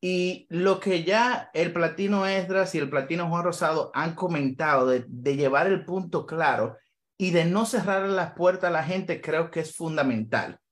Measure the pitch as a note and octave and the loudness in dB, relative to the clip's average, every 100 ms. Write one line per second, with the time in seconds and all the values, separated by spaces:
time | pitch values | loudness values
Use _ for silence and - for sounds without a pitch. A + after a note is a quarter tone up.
0 | F3+ F#3 F3+ F3+ - E3 F#3 F#3 G3+ F3+ | -2 0 0 -4 -6 0 2 2 2 0
1 | E3 G#3 B3 B3 - D3+ E3+ E3+ E3 D#3+ | 2 2 2 0 -4 -2 0 2 -2 0
2 | G3 G3+ F#3+ F#3+ F3+ F#3+ F#3 E3 C#3 C#3+ | 0 2 2 0 0 0 0 0 -2 -2
3 | C3+ E3 E3+ E3+ F3 E3+ E3 D#3 - C3 | -2 -4 -2 0 -2 0 0 0 -2 -2
4 | D#3+ E3 F3+ E3 C3+ C3 D#3 C#3 C3 B2+ | -4 -2 -2 0 -2 0 2 4 4 2
5 | B2 B2 B2 C#3 C#3 C#3 F3 F#3+ D#3 F#3 | 0 -6 -2 2 2 2 2 0 -2 -6
6 | F3 E3 - D#3+ D#3 B2 A2 - _ _ | -4 -4 -4 -2 0 2 -2 -4 _ _
7 | _ _ F#3 E3+ E3 F#3 A3 A#3 F3+ G3 | _ _ 2 2 4 2 0 0 0 0
8 | G3 F#3+ E3 - F3+ F#3 F3+ E3 C#3+ F#3 | 0 0 -2 2 2 4 0 0 -2 -4
9 | F3+ D#3+ - D#3 E3 E3+ D#3+ - E3 D#3 | -2 -6 -2 -2 -2 -4 -8 -6 -6 0
10 | C3+ A2+ A2 A#2+ F2+ F2 _ | 0 0 0 -2 -4 -10 _